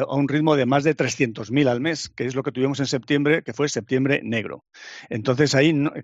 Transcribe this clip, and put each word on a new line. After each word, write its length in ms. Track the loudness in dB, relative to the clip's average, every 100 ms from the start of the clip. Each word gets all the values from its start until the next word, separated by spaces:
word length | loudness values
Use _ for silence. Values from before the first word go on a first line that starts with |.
| -2
a 60 |
un 140 | 0 0
ritmo 280 | 2 2 2
de 120 | 4
más 160 | 2
de 100 | 2
trescientos 560 | 0 -2 0 -2 -4 -2
mil 180 | 2 2
al 140 | 2
mes, 280 | -2 -6 -8
que 180 | -8 -6
es 80 | -4
lo 80 |
que 80 | -4
tuvimos 280 | -2 0 0
en 40 | -2
septiembre, 560 | -4 0 0 2 0
que 120 | -2
fue 140 | -4 -4
septiembre 540 | -4 -2 0 0 0
negro. 400 | -2 -4 -4 -10 _ -20 -20 -20 -8
Entonces 460 | -4 0 2 4 4
ahí, 180 | 4
no, 180 | 4 0 -2